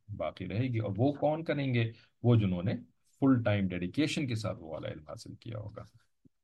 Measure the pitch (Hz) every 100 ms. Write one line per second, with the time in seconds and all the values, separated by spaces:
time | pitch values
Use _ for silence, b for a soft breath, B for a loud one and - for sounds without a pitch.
0 | - 95 78 - 90 98 131 113 104 98
1 | 135 143 147 160 165 143 135 120 113 B
2 | B _ 117 117 98 90 87 - - _
3 | _ - 135 127 110 101 95 90 90 139
4 | 151 165 135 110 98 85 82 78 80 76
5 | 76 - - - - - - - - _
6 | _ _ - _